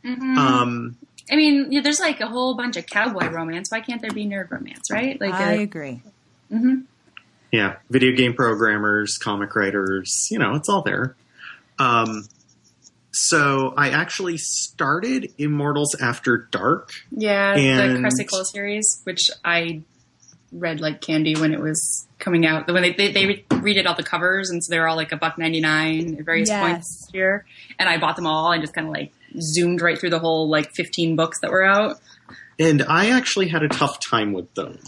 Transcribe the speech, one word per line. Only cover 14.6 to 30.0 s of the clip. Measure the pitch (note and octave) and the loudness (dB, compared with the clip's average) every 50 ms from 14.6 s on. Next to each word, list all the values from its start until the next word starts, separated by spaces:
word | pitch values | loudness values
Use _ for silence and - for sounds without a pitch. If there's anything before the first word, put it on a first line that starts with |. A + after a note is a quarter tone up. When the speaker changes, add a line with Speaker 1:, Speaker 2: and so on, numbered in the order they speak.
| - - - - D3+ C#3 D3 F3 F#3 A#3+ C4 C3 - - _ - | -6 -6 -4 -4 0 0 0 0 0 -2 -2 -2 -4 -6 _ -4
Speaker 2:
Immortals | D3 D3+ D3 D3 C#3+ D3 D3 D3 D3 D3 - - | -2 0 0 0 0 0 0 0 0 0 -2 -2
After | C3+ A#2+ A#2+ - - - A#2+ A#2 - _ | -2 -2 -2 0 2 2 2 2 0 _
Dark. | - - F#2 A#2+ E3 - - - - - - - | -6 -2 2 2 0 0 -2 -14 -20 -20 -16 -12
Speaker 1:
Yeah, | - - G#3+ G#3 G3+ G3 G3 G3 G3 | -6 -2 0 2 2 2 4 4 4
the | - C#3 C3+ | 4 4 4
Speaker 2:
And | C3 C4 - B3+ B3+ B2+ | 4 4 4 4 2 2
Speaker 1:
Cressy | B2+ B2+ B2+ B2+ - | 2 2 0 0 -2
Cole | - - F#3+ F#3+ | -2 -4 -4 -4
series, | - - G3+ G3+ G3+ G#3 G#3+ A3 - - - - | -4 -6 -8 -6 -6 -4 -2 0 -2 -2 -2 -6
which | F#3+ F3+ F3+ - - - - _ | -8 -4 0 0 -2 -2 -2 _
I | F3 E3+ E3+ E3+ E3+ E3 D#3 D#3 _ _ _ _ _ _ _ _ _ _ _ _ _ - | 0 0 0 0 -2 -6 -8 -10 _ _ _ _ _ _ _ _ _ _ _ _ _ -12
read | F3 F3 E3 D#3+ D3+ | -6 -4 -4 -4 -2
like | D#3+ D#3 D3+ D3+ | -4 -4 -4 -4
candy | - - D#3 D#3 D#3 D#3 D#3 | -4 -2 0 2 2 2 2
when | D#3 D#3 D#3 D3+ | 2 2 0 0
it | D3 | 0
was | D3+ D#3 D#3 D3+ - - - - - _ _ _ | -2 -2 -2 -2 -2 -4 -4 -6 -8 _ _ _
coming | - G3+ F3 E3 E3 | -4 0 2 4 4
out. | D#3+ D#3 D#3 D3+ - | 4 2 0 -2 0
When | F3 F#3 F3+ | 0 2 2
they, | F3+ F3 | 2 2
they, | - G3+ G3+ G3 | 2 0 2 2
they | G3 G3 | 2 2
re-, | G3 G3+ G3 - _ | 2 0 -2 -2 _
redid | - - - G#3 G#3 F#3+ F#3 | -2 0 2 2 2 2 2
all | F3+ E3+ | 0 0
the | - E3+ | -2 -4
covers, | - - E3+ E3+ F3+ F#3 G3 G3 F3+ | -4 -4 -2 0 0 0 0 -2 -4
and | E3+ E3+ E3+ | -4 -6 -4
so | - E3+ | -2 0
they | E3 | 0
were | E3 D#3+ | 2 2
all, | D#3+ | 0
like, | D#3+ D#3 D#3 E3 | 0 -2 -4 -4
a | |
buck | D3+ - E3 D#3+ - | -2 -2 -4 -2 -2
ninety-nine | E3 D#3+ D#3+ D#3+ D#3 D#3 D#3 D#3 D#3+ D#3+ D#3+ D#3+ E3+ E3+ D#3+ D3 | -2 0 0 2 2 2 2 2 2 2 0 0 -2 -4 -6 -8
at | D#3 | -4
various | E3 E3 E3 D#3+ - | -2 0 0 2 0
Speaker 3:
Yes. | G#3 G3+ G3 | 0 0 0
Speaker 1:
points | F3+ F#3 F3+ E3+ - - - - | 0 0 -2 -6 -12 -14 -16 -18
this | - - | -12 -4
year. | F#3+ F#3+ F#3+ G3 G3+ - _ - - - - - - | 0 0 0 0 0 -4 _ -20 -20 -20 -20 -4 -2
And | F#3 F#3 | 0 0
I | E3 D#3+ | 2 2
bought | E3 D#3 D#3+ | 0 -2 -2
them | F3+ F3 | -2 -2
all | D#3+ D#3 D#3 D#3+ E3+ F3 | 0 0 2 2 2 2
and | E3 D3+ | 2 -2
just | D3+ - | -4 -6
kinda, | E3+ D#3 D#3 | -6 -6 -6
like, | D#3 D3+ C#3+ C#3+ _ _ - - - - | -6 -8 -8 -10 _ _ -20 -14 -10 -8
zoomed | E3 D#3 D3+ E3+ F3 F3 F3+ F3 | -6 -2 0 2 2 2 2 2
right | E3+ E3+ E3 | 2 0 0
through | - | 0